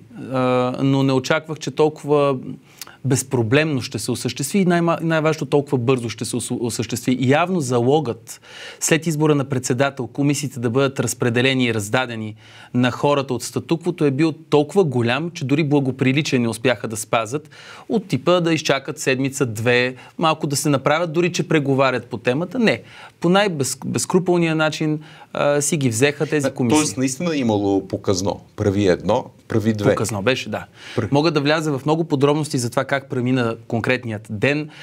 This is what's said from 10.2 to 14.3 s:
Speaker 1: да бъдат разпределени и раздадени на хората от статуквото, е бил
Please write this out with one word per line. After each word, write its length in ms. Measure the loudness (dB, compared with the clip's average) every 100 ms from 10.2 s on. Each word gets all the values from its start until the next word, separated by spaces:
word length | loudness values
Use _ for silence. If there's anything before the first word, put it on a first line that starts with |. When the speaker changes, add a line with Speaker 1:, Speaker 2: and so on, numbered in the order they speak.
| 0 0 -4 -4
Speaker 1:
да 100 | -2
бъдат 300 | 2 0 0
разпределени 640 | -4 -2 0 2 2 2
и 100 | 2
раздадени 600 | 0 0 -2 -2 -4 -10 -12 -20 -20 -4
на 160 | 0 2
хората 440 | 2 2 2 0
от 80 | -4
статуквото, 640 | -6 -6 -2 -2 -2 0
е 60 | 0
бил 220 | 2 0